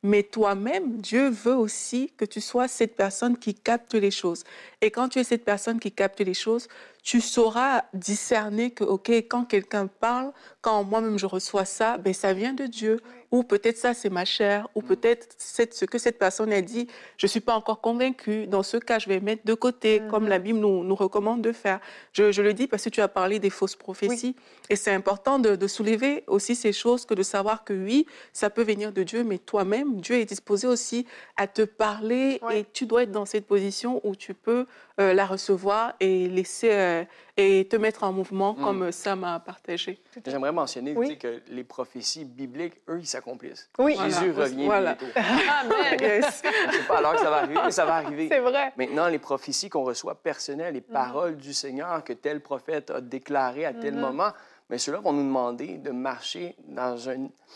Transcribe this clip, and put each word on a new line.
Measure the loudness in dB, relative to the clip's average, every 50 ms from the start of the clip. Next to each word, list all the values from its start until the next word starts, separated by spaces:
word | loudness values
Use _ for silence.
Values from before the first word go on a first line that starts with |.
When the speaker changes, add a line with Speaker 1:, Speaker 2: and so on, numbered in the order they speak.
| 2
Speaker 1:
Mais | 4 4 4 2
toi-même, | 0 0 0 2 2 2 0 -2 -2 -2 -2 -2 -4 -4
Dieu | -6 -6 -2 2 2 2 2
veut | 0 0 0 2 2
aussi | 2 2 0 -2 -8 -8 -4 -4 -4 -4 -4 _
que | -6 -6
tu | -6 -6 -10
sois | -10 -4 -2 0 0
cette | 0 0 0 0 0 0
personne | -2 -2 -2 -2 -2 0 0 0
qui | 0 -2 -6 -6
capte | _ _ 0 0 0 -2 _ 0
les | 2 2 2
choses. | 0 0 -2 -4 -4 -4 -10 -18 -20 -20 -20 -20 -6 _
Et | 0 0
quand | 2 0 -2 0
tu | 0 -2
es | 0
cette | 0 0 0 0
personne | 0 -2 0 -2 -4 -4 -2
qui | -4 -6 -2
capte | 0 0 0 2 0
les | 0 0 0
choses, | -2 0 0 0 0 -2 -6 -20 -20 -20 -20 -20 _ _
tu | 2 2 2
sauras | 2 2 2 4 4 4 4 2 2 2 2 2 0 -2 -8
discerner | -8 -4 -4 -4 -4 0 0 0 0 0 0 0 0 -2 -2
que, | -2 -2 0
ok, | 0 0 0 2 2
quand | 2 2 2 0 -2 -2 -2
quelqu'un | 2 0 0 0 _ -2 -2 -2
parle, | -2 _ _ -2 0 0 0 -4 -6 -10 -12 -20 -20 -20 _ 0
quand | 2 2 2 2
moi-même | 2 0 0 2 2 0 0
je | -2
reçois | -2 -2 -4 -6 -2 -2 -2 -2
ça, | -2 -2 0 0 0 0 0
ben, | 0 -2 -2
ça | 0 2 0 2
vient | 2 0 -2 -2
de | -4 -6
Dieu. | -6 -6 -4 0 0 0 0 -2
Speaker 2:
Oui. | -12 -20 -20 -8 _ 2
Speaker 1:
Ou | 2 2
peut-être | 4 0 2 2 2 0 2
ça, | 0 -2 -2
c'est | 0 -2 -2
ma | -2 0 -2
chair. | -2 0 2 2 2 2 2 -2 -4 _
Ou | -8
Speaker 3:
Mm. | 0
Speaker 1:
peut-être | 0 0 2 4 2 2 2 0 _ -18 _
cette, | -16 -12 -2 -2 -2 -2 0
ce | -6 -6
que | -2 -2 0
cette | 0 0 0 2
personne | 0 0 2 0 0 2 2
a | 0 0
dit, | 0 -4 -6 -6 -6 -10 -20 -20 -20 -6
je | 0 0
suis | 0 0 0
pas | 0 2 0
encore | 0 0 -2 -4 -2
convaincue. | 0 -2 0 2 0 0 0 -4 -4 -4 -2 -2 -2
Dans | 0 0 0 0
ce | 0 -2
cas, | -4 0 0 0 0
je | 2 0
vais | -2 0
mettre | 0 -2 -4 -2 _
de | 0 0
côté, | 2 2 0 -2 2 2 4 4 4
Speaker 2:
Mhm. | 2 0
Speaker 1:
comme | 0 0 2 2
la | 2 0
Bible | 2 0 0 2
nous, | 4 4 2 2 2
nous | 0 0
recommande | 0 0 0 0 0 0 0 0 0
de | 0 -2 -2
faire. | -2 -2 -2 -2 -2 -4 -12 -20 -20 -20 _ _
Je, | 4 4 6 6
je | 4 4
le | 2 4
dis | 2 0
parce | -2 -2 -2 -2
que | -2
tu | 0 2
as | 0 2
parlé | 2 0 0 2 0 2
des | 0 0
fausses | 0 0 -2 -4 -4
prophéties. | _ -12 -14 -8 -2 0 0 0 0 -2 -4 -4
Speaker 2:
Oui. | -6 _ -20 -20 -20 _ -2
Speaker 1:
Et | -2
c'est | 0 2 0 0
important | 2 2 0 -2 0 0 2 2 4
de, | 4 4 4
de | 4 2 -2
soulever | -2 -2 0 2 2 2 2 0 0 -2 -2
aussi | 0 0 0 2 0 -2
ces | 0 2 0 0
choses, | 2 2 2 2 2 2
que | -2 0
de | 0 0
savoir | 0 0 -2 0 0 -2 -2 -4
que | -6 -4
oui, | -4 -2 2 4 4 2 2 -2 -20 -20 -16 _
ça | -2 -2 -2
peut | 2 2 2
venir | 2 2 0 -2 -4 -2
de | -2 -2
Dieu, | 0 0 -2 0
mais | 0 -2 -4
toi-même, | _ -2 0 0 0 2 0 0 0 -2 -2 -4
Dieu | -2 0 0
est | 0 0
disposé | 0 -4 -12 _ -2 0 0 2
aussi | 2 2 2 0 -4 -4 -4 -4 -6 -10 -20 -20 -12 _
à | -4 -4
te | -2 2 0 0
parler | 0 _ _ -2 0 0 -4 -2 0 0 2 2 2 0 0 -2
Speaker 2:
Ouais. | -2 -2 -2
Speaker 1:
et | -2 -4 _
tu | -8 -4
dois | 2 2 2 2
être | 2 0
dans | -4 -4
cette | -2 -2 -4 0
position | _ 2 2 2 0 -4 -4 -4 -4 -4 -2 -2
où | -4 -6
tu | -6 -8 -14 -14
peux, | _ _ 0 0 0 0 -4 -8 -20 -20 _ _ 2
euh, | 4 6 6
la | 4 4
recevoir | 2 -2 -6 0 0 0 2 2 0 2 2 0 -2 0 0
et | 2 2 4 4 2 2
laisser, | 0 0 -2 -2 -6 0 2 4 4
euh, | 4 4 2 2 0 -2 -6 -12 -20 -20 -8 _
et | 4 6 6 6 6 4 2
te | 0
mettre | 2 2 2 0 0 -2
en | -2 0
mouvement, | -2 -4 -4 -2 0 0 0 0
Speaker 3:
Mm. | 0 -2
Speaker 1:
comme | -2 0 0 -2 -4 -4
Sam | -4 -4 -4 -4 -2 -4
a | -4 -6 -6
partagé. | -8 -12 -18 -16 _ -8 -6 -6 -6 -8 -10 -12 _ _ _
Speaker 2:
Tout | -16
à | -10
fait. | -8
Speaker 3:
J'aimerais | -6 -2 -2 0 0
mentionner, | 0 -2 -2 -4 -8 -6 -4 -2
Speaker 2:
Oui. | -2 -2
Speaker 3:
tu | -2 -4
sais, | -6
que | -8 -8 -8 -8 _ -12
les | -12 -12 -12
prophéties | _ -8 -10 -10 -8 _ -8 -8 -8 -8 -8 -10
bibliques, | -16 -12 -12 -12 -12 -8 -8 -8 -10 -10 _ _ -10
eux, | -10 -8
ils | -8
s'accomplissent. | -8 -10 -8 -8 -10 -14 -12 -14 -16 -16 -16 -20 _ _ 2
Speaker 2:
Oui. | 2 4 4 2 0
Speaker 3:
Jésus | 0 0 2 2 2
Speaker 1:
Voilà. | 2 2 0 0
Speaker 3:
revient | 0 0 0
Speaker 1:
Voilà. | 2 2 2 2 0 -2
Speaker 3:
bientôt. | -4 -6 -4 -2
Speaker 2:
<laughs> | -2 0 2 2 2 2 2 2 0
Amen. | 2 0 2 2 2 2 2 2
Speaker 1:
Yes. | 2 2 4 4 2 2 0 -2 -4 0 0 0 0 2
Speaker 3:
On | 0
sait | -2 0
pas | 2 2 2
à |
l'heure | 4 4 2
que | 4
ça | 2 4
va | 2 2
arriver, | 2 2 0 0 0
mais | 0
ça | 2 2 2
va | 2 2
arriver. | 0 0 -4 -4 -4 -2 2
Speaker 2:
C'est | 2 4
vrai. | 4 4 2 2 0 -2 -2
Speaker 3:
Maintenant, | -4 -4 -2 0 2 2 2
les | 2 0
prophéties | -2 -2 -4 -4 -4 -4 -6 -6 -6 -4
qu'on | -4 -2 -2
reçoit | -2 -4 -4 -6 -8 -10 _ _
personnelles, | -6 -6 -6 -8 -8 -8 -6 -6 -6 -6
les | -8 -10
Speaker 2:
Mhm. | _ -4
Speaker 3:
paroles | -2 -2 -2 -2 -4 -4 -4 -4
du | -8 -12 -8 -8
Seigneur | -8 -6 -6 -8 -8 -6 -4 -4 -6 -4
que | -6 -10
tel | -6 _ -4 -4 -4
prophète | -6 -8 -8 -8 -6 -6 -6 -6 -6 -6
a | -8 -8
déclarées | -8 -8 -10 -10 -8 -4 -2 0 0 0 -2 -4 -6
à | -6 -6
tel | -6 -8 -6 -4
Speaker 2:
Mhm. | -4
Speaker 3:
moment, | -4 -4 -2 0 -2 -2 -2 -6 -20 -20 -20 _ _ _
mais | -6 -6
ceux-là | -4 -4 -6 -4
vont | -2 0 0
nous | 0 0
demander | 0 0 0 0 -2 -4 -6 -10 -10 -10 -10
de | -10 -8
marcher | -6 -6 -6 -6 -6 -8 -10 -10 -10 -8 -10 -12 -12 _ -20 -14
dans | -8 -6 -4 -4 -4 -6 -6 -8
un, | -6 -6 -8 -10 -12 _ _ _ -20